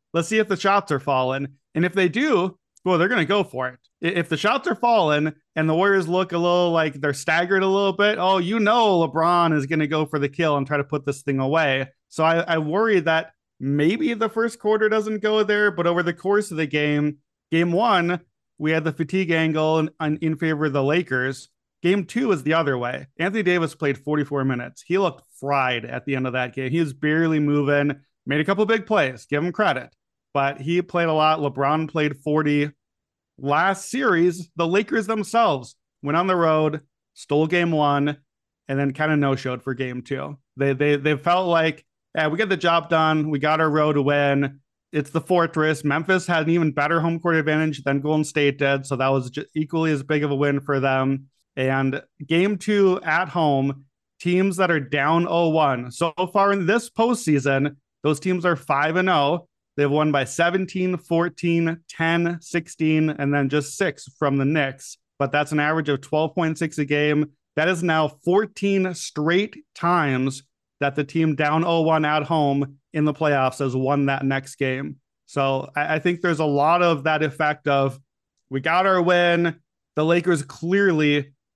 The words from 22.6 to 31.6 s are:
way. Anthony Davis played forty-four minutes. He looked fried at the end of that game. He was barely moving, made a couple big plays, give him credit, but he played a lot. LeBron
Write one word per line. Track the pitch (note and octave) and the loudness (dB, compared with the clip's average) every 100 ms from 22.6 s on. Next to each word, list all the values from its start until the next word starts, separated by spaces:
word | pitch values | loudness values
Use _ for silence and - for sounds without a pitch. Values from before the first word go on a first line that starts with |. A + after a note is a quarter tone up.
| C#3+ B2 | 0 -2
way. | A#2+ C3+ C3+ - | -4 -8 -12 -6
Anthony | F#3+ A3 | -4 -2
Davis | F3+ F3 D#3+ - | 0 0 -2 -4
played | C#3+ C3 | -4 -4
forty-four | D3+ D3+ C#3+ C#3+ | -2 -2 -2 -2
minutes. | C3+ B2 B2 - | -2 -4 -8 -12
He | - F#3 | -4 -2
looked | F3+ - _ - | -2 -4 _ -10
fried | C#3 C#3 B2+ A#2 | -2 0 0 -2
at | A#2+ B2 | -6 -8
the | - C3 | -4 -4
end | B2+ | -2
of | |
that | B2+ B2+ | -4 -4
game. | C3+ C3 | -6 -4
He | E3 | -2
was | D3+ | -2
barely | C3 D3+ D#3+ E3 D#3 | -2 0 2 2 0
moving, | D3 D3 C#3+ C#3+ C#3+ C#3+ _ _ - | 0 0 2 2 0 -4 _ _ -4
made | D3 | -2
a | |
couple | D3 G3 G#3+ | 0 0 0
big | A3 | 0
plays, | - G#3 C3 A#2+ - | 0 0 0 -4 -6
give | D3 | -4
him | F3 | -2
credit, | F#3 G3 B2+ - _ _ _ _ | -2 -2 -2 -6 _ _ _ _
but | C#3 C#3 C#3 | -2 -2 -4
he | C#3 F3 | -4 -2
played | F3 F3 E3 | -2 -2 0
a | |
lot. | D#3 D#3 D#3 | 2 2 2
LeBron | C#3+ C#3 | -2 -2